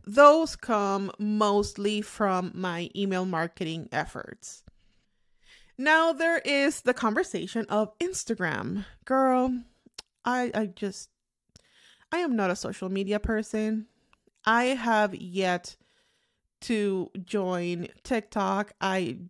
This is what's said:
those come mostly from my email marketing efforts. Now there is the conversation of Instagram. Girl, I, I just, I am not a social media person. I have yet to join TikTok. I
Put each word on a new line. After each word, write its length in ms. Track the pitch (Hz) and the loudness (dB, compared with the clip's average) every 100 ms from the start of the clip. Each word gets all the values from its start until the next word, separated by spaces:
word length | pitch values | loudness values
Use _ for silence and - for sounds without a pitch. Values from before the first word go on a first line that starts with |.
| - | -2
those 500 | 226 285 311 320 - | 8 10 10 2 -4
come 560 | - 214 202 196 196 - | -2 0 0 -2 -4 -4
mostly 840 | 208 214 214 202 202 - 202 214 | -2 2 4 2 0 -2 -4 -2
from 500 | 208 - 208 185 180 | -6 -2 0 0 -4
my 360 | - 185 170 175 - | -6 -6 -4 -6 -4
email 300 | 196 185 185 | -2 0 -2
marketing 640 | 165 170 - 165 165 - | -2 -4 -4 -6 -6 -6
efforts. 720 | - 147 - - - - - - _ _ _ _ _ _ _ _ - - - | -6 -6 -8 -14 -16 -18 -20 -20 _ _ _ _ _ _ _ _ -20 -20 -4
Now 360 | 285 320 330 | 4 4 4
there 260 | 311 330 339 | 2 2 2
is 420 | - 277 277 - | 2 2 2 0
the 120 | - | -2
conversation 720 | 254 226 226 - 190 175 226 214 | 0 0 0 -2 -4 -6 -6 -2
of 280 | 208 214 - | 0 0 -2
Instagram. 880 | 349 370 - 226 175 101 107 190 190 - - | -6 -6 -6 -4 -2 -2 -4 -6 -8 -12 -2
Girl, 560 | 262 262 254 254 247 240 _ - - - _ | 2 4 4 2 -2 -8 _ -20 -20 -20 _
I, 280 | - 254 247 | -4 -2 -2
I 120 | - 214 | -2 -4
just, 420 | - 202 - - _ _ _ _ - _ _ - _ - | -4 -8 -8 -16 _ _ _ _ -20 _ _ -20 _ -6
I 80 | 339 | -2
am 160 | 339 233 | 0 2
not 160 | 190 | 0
a 40 | 180 | 0
social 340 | - - 185 | -4 -6 -6
media 300 | 196 196 208 | -4 -2 -2
person. 680 | 208 220 214 214 214 220 214 _ _ _ _ _ - | 0 -2 -2 -2 -2 -2 -6 _ _ _ _ _ 2
I 200 | 233 247 | 4 4
have 500 | 262 233 214 208 185 | 0 2 4 2 0
yet 600 | 180 185 185 175 - - _ _ _ _ _ _ _ _ | -6 -2 0 0 -4 -20 _ _ _ _ _ _ _ _
to 500 | - 220 202 190 175 196 175 | -2 0 2 0 -4 -8 -4
join 640 | 208 185 180 175 175 175 - | -2 -2 -2 -2 -4 -6 -12
TikTok. 680 | - 233 214 214 190 196 202 - | -4 -4 -2 -2 0 0 -2 -4
I 380 | 196 190 180 131 175 | -2 0 -2 -6 -6